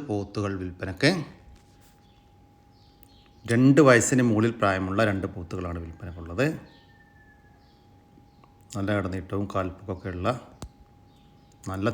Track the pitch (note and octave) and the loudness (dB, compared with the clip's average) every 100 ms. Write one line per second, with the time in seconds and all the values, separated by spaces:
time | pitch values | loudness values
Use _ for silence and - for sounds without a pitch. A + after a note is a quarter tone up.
0 | C#3+ G#2 G2 - G2+ F#2+ F2+ F2+ F2+ E2 | 0 -4 -4 -4 -4 -4 -8 -8 -10 0
1 | C#3+ F#3 C#3+ - - - _ - - _ | 0 0 -4 -14 -20 -20 _ -20 -20 _
2 | - _ - - - _ _ - - - | -20 _ -20 -20 -20 _ _ -20 -20 -20
3 | - - - - - A#2 C3 C#3+ C#3 A#2+ | -20 -20 -20 -14 -2 4 6 8 8 8
4 | - C3 A#2+ G#2+ A#2 A2+ G2+ F#2+ F#2+ G2 | 6 2 4 4 2 2 0 0 0 0
5 | A2 F#2+ F2+ F#2 E2+ F#2+ F2 E2+ E2 E2 | 0 0 -4 -8 -10 -8 -8 -8 -10 -14
6 | F2 E2+ E2 F2+ D3 D#3+ - - - - | -14 -14 -10 -2 -2 -2 -12 -20 -20 -20
7 | - - - - G#5 - - - - - | -20 -20 -20 -20 -20 -20 -20 -20 -20 -20
8 | _ - - - - - - G#2 G2 G#2 | _ -20 -20 -20 -20 -20 -14 -6 -2 -2
9 | F#2 F#2+ E2+ G2 G2+ G2 F#2 F2 - F#2 | -2 -6 -6 -6 -4 -4 -4 -6 -10 -8
10 | F#2+ F2 F#2 C3 - - - - - - | -8 -6 -4 -4 -8 -18 -18 -20 -20 -20
11 | - _ - - _ - - F#2+ A2 | -20 _ -20 -20 _ -18 -10 -4 -4